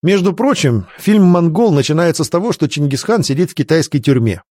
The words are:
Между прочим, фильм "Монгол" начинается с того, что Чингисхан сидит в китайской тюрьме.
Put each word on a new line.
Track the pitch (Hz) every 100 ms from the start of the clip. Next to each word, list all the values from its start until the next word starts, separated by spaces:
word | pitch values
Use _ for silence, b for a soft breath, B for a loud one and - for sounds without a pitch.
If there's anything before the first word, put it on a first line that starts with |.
Между | 160 196 180
прочим, | 180 254 277 143 113 92 -
фильм | - 214
"Монгол" | 185 175 170 160 233
начинается | 147 131 156 170 151
с | 160
того, | 170 214
что | 190 151
Чингисхан | - 147 135 - 226
сидит | 156 139 175
в |
китайской | - 147 160 156 143
тюрьме. | 120 131 113 90 _